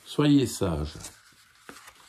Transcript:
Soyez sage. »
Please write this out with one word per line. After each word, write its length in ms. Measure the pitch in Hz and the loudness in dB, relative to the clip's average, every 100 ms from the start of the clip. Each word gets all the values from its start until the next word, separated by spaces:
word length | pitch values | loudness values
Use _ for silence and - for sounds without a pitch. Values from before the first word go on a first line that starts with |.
Soyez 420 | - - 147 143 117 | -8 0 4 4 2
sage. » 480 | - 95 73 76 - - - _ _ _ _ - - - - | -2 -4 -2 -6 -10 -18 -20 _ _ _ _ -20 -20 -20 -20